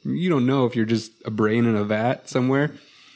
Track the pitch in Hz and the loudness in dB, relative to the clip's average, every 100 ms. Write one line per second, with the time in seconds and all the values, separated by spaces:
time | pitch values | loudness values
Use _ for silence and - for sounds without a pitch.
0 | 135 139 180 147 123 135 120 113 110 113 | -8 -4 0 0 2 2 0 0 0 -2
1 | - - - 107 107 117 117 107 104 107 | -4 -12 -8 0 2 2 2 2 0 0
2 | 120 135 - 131 127 139 147 - - - | 0 -2 -4 -2 0 0 0 -4 -20 -20
3 | - | -20